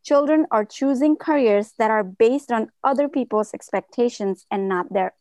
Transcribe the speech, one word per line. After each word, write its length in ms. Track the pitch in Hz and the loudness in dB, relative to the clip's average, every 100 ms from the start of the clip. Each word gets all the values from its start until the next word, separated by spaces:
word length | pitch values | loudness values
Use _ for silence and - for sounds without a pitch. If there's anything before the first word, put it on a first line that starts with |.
children 420 | - 285 294 311 311 | 0 0 2 2 2
are 120 | 220 | 0
choosing 520 | 208 - 269 262 302 302 | -2 -2 -2 2 2 0
careers 560 | - 302 240 202 214 _ | 0 2 4 2 0 _
that 140 | 220 | 0
are 140 | 220 | 0
based 480 | 190 185 226 277 - | -2 2 2 2 -2
on 180 | 233 220 _ | -4 -4 _
other 240 | 269 269 285 | -2 0 0
people's 440 | 302 240 214 214 | -2 -2 -2 -4
expectations 920 | 214 - 196 - - 240 - 202 185 _ | -8 -8 -8 -6 -2 -2 -2 -6 -6 _
and 200 | 208 196 | -6 -2
not 240 | 185 180 | -4 -2
their 200 | 196 185 - | -4 -4 -4